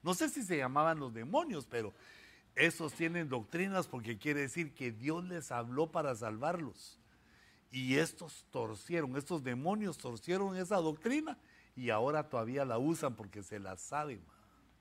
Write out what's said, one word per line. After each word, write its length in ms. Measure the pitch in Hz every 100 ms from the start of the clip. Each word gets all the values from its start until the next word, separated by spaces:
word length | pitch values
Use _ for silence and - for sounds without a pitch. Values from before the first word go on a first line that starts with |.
No 120 | 165
sé 160 | 180 311
si 140 | 285
se 140 | 185 156
llamaban 420 | 127 143 160 156
los 140 | 131
demonios, 540 | 113 120 277 330 160 117
pero 240 | 120 104 - - - - - - 127
esos 380 | 165 160 156
tienen 360 | - 165 170 151
doctrinas 580 | 123 107 170 196 190 -
porque 300 | 127 113 110
quiere 240 | 147 143
decir 320 | 139 170 151
que 180 | - 123
Dios 320 | 110 139 165 180
les 260 | 170 -
habló 400 | 120 117 131 160
para 240 | 170 143 110
salvarlos. 840 | 113 107 151 175 131 - - - - - - - - - _
Y 240 | 131 127 139
estos 500 | 160 - 165 - -
torcieron, 640 | 127 113 107 - 170 135 135
estos 260 | 143 165
demonios 540 | 127 123 165 214 202 -
torcieron 580 | 123 113 - 190 196 185
esa 220 | 180 196
doctrina 600 | 160 151 233 294 311 - - - - 131
y 140 | 120
ahora 400 | 110 131 151 147
todavía 360 | 120 113 139 135
la 120 | 117
usan 380 | 147 165 139 113
porque 280 | 98 104
se 160 | 98 104
la 180 | 95 95
saben. 440 | - 143 151 101 80 - - - _ _